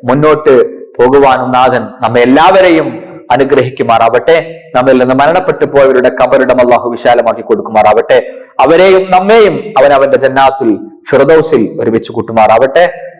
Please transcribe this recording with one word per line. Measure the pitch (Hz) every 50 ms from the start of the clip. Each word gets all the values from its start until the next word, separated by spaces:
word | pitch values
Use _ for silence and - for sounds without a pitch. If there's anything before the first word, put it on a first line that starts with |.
| 120
മുന്നോട്ട് | 120 127 147 151 156 151 151 - - 131 120 - - - - - - - -
പോകുവാനും | 120 127 135 143 139 135 127 127 127 127
നാഥൻ | 127 123 131 123 123 120
നമ്മെ | 110 104 - - 123 131 120 120
എല്ലാവരെയും | 123 127 131 151 160 185 190 190 190 180 165 160 143 - 117 - - - - - - -
അനുഗ്രഹിക്കുമാറാവട്ടെ. | 123 131 139 135 147 135 123 127 131 - 123 117 113 110 113 117 - 135 - - 165 165 - - - - - - -
നമ്മിൽ | 127 131 135 131 127
നിന്ന് | 127 127 131
മരണപ്പെട്ടു | 131 139 151 170 185 185 180 - - 151
പോയവരുടെ | 131 135 139 139 135 127 127 123 127 131 -
ഖബറിടം | 127 123 139 131 127 123 123 123
അല്ലാഹു | 123 120 123 120 123 120
വിശാലമാക്കി | 120 117 - 127 120 120 117 117 107 117
കൊടുക്കുമാറാവട്ടെ. | 110 - 113 101 - - 110 107 104 107 107 113 117 - 135 120 - - - - - _ _ -
അവരെയും | 131 139 165 170 185 190 190 190 190 185
നമ്മെയും | 185 185 190 202 226 233 214 190 151 139 - - - 135
അവൻ | 135 143
അവന്റെ | 143 135 139 135 127 127
ജന്നാത്തുൽ | 135 131 131 135 135 131 131 - 127 113 104 90 - - - - _ -
ഫിർദൗസിൽ | 139 131 135 147 160 160 147 - 143 120 107 - - -
ഒരുമിച്ച് | - 117 110 113 - -
കൂട്ടുമാറാവട്ടെ. | - 113 110 - 110 113 110 107 110 117 131 131 - 170 175 165 - - - - -